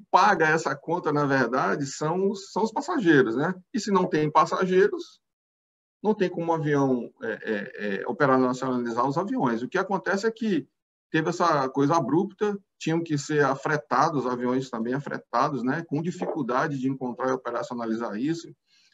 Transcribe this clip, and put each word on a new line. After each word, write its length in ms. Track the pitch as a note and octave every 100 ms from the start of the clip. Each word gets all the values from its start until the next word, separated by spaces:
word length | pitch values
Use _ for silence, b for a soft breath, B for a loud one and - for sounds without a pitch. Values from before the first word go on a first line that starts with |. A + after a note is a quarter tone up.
| -
paga 360 | F3+ G3+ F#3 D#3
essa 280 | D#3+ D#3+ C#3
conta, 360 | - F3 E3
na 140 | D3 C#3+
verdade, 640 | C3+ A#2+ B2+ F3 F3+ C#3
são 420 | - D#3 F3+ G3
os, 220 | G#3+ -
são 120 | F#3
os 80 | A3
passageiros, 640 | D4+ D#4+ F4 F3 D3 A2+ A2+
né? 180 | D#3+ F#3 -
E 60 | A3+
se 120 | -
não 160 | F#3+ F#3
tem 220 | E3 D3+
passageiros, 920 | D#3 D#3 - F#3 F#3 G3+ F4 - _ _ _ _ _ _ _ _ _
não 100 | G3+
tem 160 | G#3+ F3+
como 220 | F3+ E3
o 40 | E3
avião, 560 | D3+ C#3+ C#3 B2 A2+ -
é, 80 | A#2
é, 720 | G#2 G#2 G#2 G2+ - G#2 F#2+
é, 60 | -
operacionalizar 1000 | G2+ C#3+ C3 B2+ B2+ C3 B2+ A#2+ A#2 C3
os 100 | C#3
aviões. 460 | G3 C4 C#3 A2+
O 40 | B2
que 100 | E3+
acontece 500 | G3 F#3+ - G3 A3+
é 40 |
que 360 | A3+ A3 E3+ - _ _ _ _
teve 200 | D#3+ E3
essa 380 | E3+ F3 D3+ C3
coisa 260 | C#3 C#3+ E3+
abrupta, 640 | A#2 D#3 G3 - G#3 G3+ _ -
tinham 240 | - E3
que 140 | E3 D3
ser 260 | - D3+
afretados, 840 | C#3 C#3 D3+ D3 - B2 C#3+ C#3+ B2
os 60 |
aviões 380 | B2 B2 C3 C3+
também 240 | A#2 A2+
afretados, 680 | C3+ - - - A#2+ C#3+ C#3
né? 220 | A#2+ D3+
Com 180 | E3 D3+
dificuldade 800 | E3+ - F3 D#3+ A#2 B2+ D#3 C#3
de 80 | C3
encontrar 420 | C3+ B2+ A#2+ C3
e 40 |
operacionalizar 840 | C3 A#2+ A#2 A#2 A#2+ A#2 A2 A#2 G#2
isso, 300 | C#3+ E3 - - _ _ _